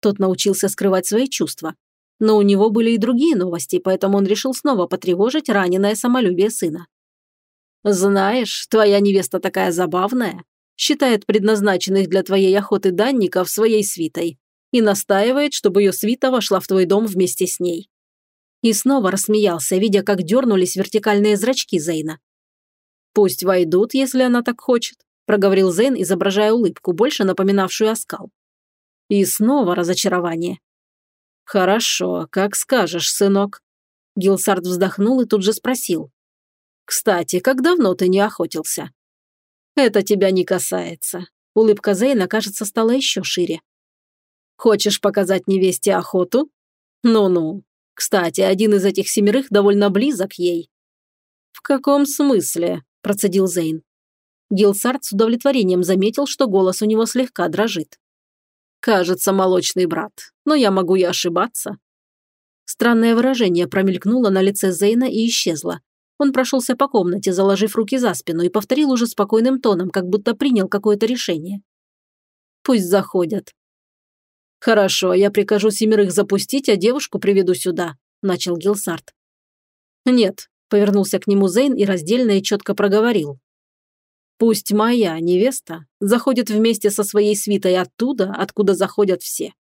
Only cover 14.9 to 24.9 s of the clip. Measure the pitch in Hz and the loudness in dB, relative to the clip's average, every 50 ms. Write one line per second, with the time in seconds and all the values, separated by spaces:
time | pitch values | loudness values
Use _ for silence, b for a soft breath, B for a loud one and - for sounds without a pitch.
14.9 | 196 202 - _ 202 196 202 233 262 277 294 294 277 - - 208 175 196 208 196 | 2 0 0 _ 0 2 2 2 2 0 0 -2 -4 0 -2 2 2 4 2 2
15.9 | 180 - - 208 247 - - 262 254 247 196 - 202 185 190 - 190 190 185 170 | 2 0 -2 -2 -2 0 0 0 0 0 0 0 -2 -2 -2 0 0 0 2 2
16.9 | 196 202 226 220 190 175 185 180 - - 190 180 - - 175 180 170 165 202 _ | 2 0 0 -2 0 -2 -2 -2 0 -2 -4 -4 -4 -4 -4 -4 -4 -6 -10 _
17.9 | _ _ _ _ _ _ _ _ _ _ _ _ _ _ - 233 220 202 - 262 | _ _ _ _ _ _ _ _ _ _ _ _ _ _ 0 0 0 2 0 0
18.9 | 277 277 214 185 185 196 - - 214 214 208 196 170 165 - - 190 185 196 226 | 2 2 2 0 -2 -2 -2 0 0 2 2 0 0 -2 -4 -2 -2 0 0 2
19.9 | 196 202 190 - 208 185 185 156 196 254 262 240 208 190 180 180 - 185 196 - | 2 0 0 0 -2 -2 0 0 0 0 2 2 2 2 0 0 -2 -4 -6 -2
20.9 | - 220 208 214 208 202 202 214 208 196 196 247 262 254 - _ - 175 151 165 | -2 -2 0 2 2 2 2 2 2 0 0 -2 -2 -4 -4 _ -4 -4 -2 -2
21.9 | 165 156 151 156 156 - _ _ _ _ _ _ _ _ _ _ _ _ _ _ | -4 -4 -6 -8 -10 -12 _ _ _ _ _ _ _ _ _ _ _ _ _ _
22.9 | _ _ _ _ _ - 208 190 - - - 185 190 180 180 160 160 180 208 240 | _ _ _ _ _ 2 2 2 2 -2 -2 0 2 2 2 2 2 2 2 2
23.9 | - 262 269 254 - 254 254 254 240 240 240 - 240 - - - 254 240 233 - | 0 -2 -2 0 0 0 2 2 2 0 0 -2 -6 -6 -2 -2 -2 0 -2 -6